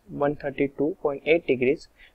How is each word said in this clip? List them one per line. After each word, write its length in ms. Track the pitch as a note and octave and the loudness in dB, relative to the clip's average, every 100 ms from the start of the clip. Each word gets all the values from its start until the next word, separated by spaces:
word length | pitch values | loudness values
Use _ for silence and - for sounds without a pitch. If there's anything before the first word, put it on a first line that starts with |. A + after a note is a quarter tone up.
| - | -14
one 300 | C#3 C#3+ D3 | -2 -2 -2
thirty-two 580 | C#3+ C3+ C#3+ - C#3+ - | -6 -2 -2 0 -2 -2
point 220 | D3+ C#3 D3+ | -4 -2 2
eight 200 | E3+ - | 2 2
degrees. 440 | B2+ B2+ E3 - _ - | 2 2 0 -4 _ -20